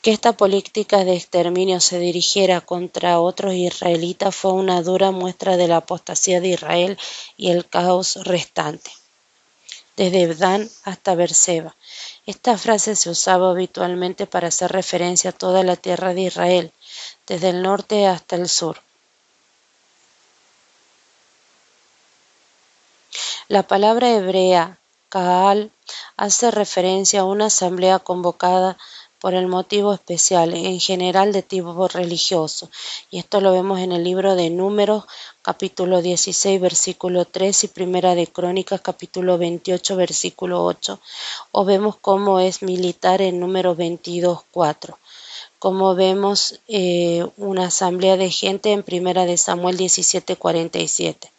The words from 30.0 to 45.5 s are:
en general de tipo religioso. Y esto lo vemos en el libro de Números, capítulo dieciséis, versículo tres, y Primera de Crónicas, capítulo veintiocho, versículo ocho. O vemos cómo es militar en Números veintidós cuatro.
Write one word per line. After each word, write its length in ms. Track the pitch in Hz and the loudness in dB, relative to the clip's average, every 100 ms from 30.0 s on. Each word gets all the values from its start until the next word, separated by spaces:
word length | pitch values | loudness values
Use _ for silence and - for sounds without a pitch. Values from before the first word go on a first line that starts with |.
| _ 175 - 180 165 | _ -2 2 2 2
en 240 | 170 180 180 | 0 -4 -4
general 540 | 170 185 180 185 202 | -2 0 0 2 2
de 100 | 196 | 0
tipo 460 | - 190 175 170 185 | -2 -6 -6 -2 -2
religioso. 840 | 175 175 170 - 180 156 - 165 - - - - | -2 -4 -2 -2 0 -2 -6 -12 -14 -12 -14 -10
Y 80 | 185 | -12
esto 220 | - 208 | -2 2
lo 100 | 196 | 4
vemos 300 | 185 190 190 | 2 2 -2
en 100 | 185 | -2
el 140 | 175 | -2
libro 320 | 175 185 190 185 | -2 0 2 2
de 120 | 170 | 0
Números, 580 | 170 190 208 208 214 - - - - | 0 0 2 2 2 -2 -20 -20 -10
capítulo 600 | - 175 190 - 180 185 | -6 -4 -6 -2 2 2
dieciséis, 580 | 170 175 - 180 202 196 | 2 0 -2 0 0 2
versículo 640 | 180 165 - 175 185 180 | 2 0 -4 -4 -2 -2
tres, 400 | 175 - 190 196 | -2 -2 0 0
y 20 | 196 | -2
Primera 480 | - 185 180 180 | -4 -2 2 2
de 140 | 175 165 | 2 0
Crónicas, 520 | - 175 190 180 190 | -2 -4 -2 -4 -6
capítulo 560 | - 180 175 - 185 180 | -6 -8 -10 -4 0 0
veintiocho, 600 | 170 170 180 180 - 190 | 0 -4 -4 -4 -2 -2
versículo 640 | 175 - 180 - 180 180 | -2 -2 -6 -6 -4 -2
ocho. 380 | 175 - - 196 - - - - - | -2 -2 -8 -10 -14 -14 -12 -12 -4
O 140 | - | 0
vemos 320 | 196 196 208 208 | 2 2 2 -2
cómo 380 | - 196 202 190 | 0 2 4 4
es 240 | 185 185 | 2 0
militar 580 | 190 180 180 175 185 185 | -4 -2 -2 0 0 2
en 200 | 190 180 | 2 0
Números 360 | 180 190 180 165 | -2 0 0 0
veintidós 680 | 170 170 - 175 175 170 - | -2 -4 -6 -2 0 -2 -6
cuatro. 480 | - 160 151 - - _ - - - - | -2 0 0 -10 -20 _ -20 -18 -18 -20